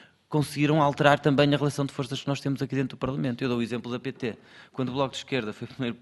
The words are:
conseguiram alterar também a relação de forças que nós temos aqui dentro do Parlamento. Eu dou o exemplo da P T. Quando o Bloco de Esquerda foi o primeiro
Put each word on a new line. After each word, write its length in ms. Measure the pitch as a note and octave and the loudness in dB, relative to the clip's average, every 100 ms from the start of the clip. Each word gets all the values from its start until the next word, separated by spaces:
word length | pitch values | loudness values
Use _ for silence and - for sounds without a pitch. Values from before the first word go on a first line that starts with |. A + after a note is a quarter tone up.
| - _ - | -20 _ -2
conseguiram 480 | D#3 C#3 C#3+ D3 D#3 | 0 0 0 2 4
alterar 380 | C#3+ C3+ C#3+ C#3+ | 4 4 6 6
também 340 | D#3 C#3 D3 | 6 6 6
a 20 | C#3+ | 4
relação 300 | C#3+ C#3+ C#3 | 2 0 -4
de 60 | |
forças 280 | - B2 C3+ | -4 -6 -4
que 60 | - | -4
nós 140 | C#3 | -2
temos 200 | C#3+ C3+ | -2 -4
aqui 140 | C3+ | -2
dentro 220 | C3 C3 - | -2 -2 -4
do 20 | |
Parlamento. 420 | B2+ C3+ C#3 A#2 | -6 -2 -4 -2
Eu 80 | C3+ | -2
dou 100 | A#2+ | -2
o 40 | |
exemplo 300 | A2+ A#2+ A#2+ | -2 -4 -6
da 80 | B2 | -8
P 100 | C3+ | -8
T. 260 | B2+ A#2+ G2 - - - | -6 -8 -8 -14 -20 -12
Quando 160 | - B2+ | -6 -4
o 40 | |
Bloco 200 | B2+ C3+ | -2 -2
de 60 | - | -4
Esquerda 340 | - C3 G#2+ | -4 -4 -4
foi 160 | G2+ A#2 | -6 -10
o 20 | |
primeiro 260 | - B2 A2+ | -6 -6 -6